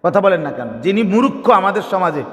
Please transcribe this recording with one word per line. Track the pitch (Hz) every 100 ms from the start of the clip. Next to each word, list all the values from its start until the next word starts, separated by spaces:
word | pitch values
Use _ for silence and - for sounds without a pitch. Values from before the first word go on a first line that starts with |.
কথা | 185 185
বলেন | 196 175
না | 147
কেন? | 131 117 -
যিনি | 165 202
মূর্খ | 214 208 269 - -
আমাদের | 214 190 202
সমাজে | 214 196 175 151 120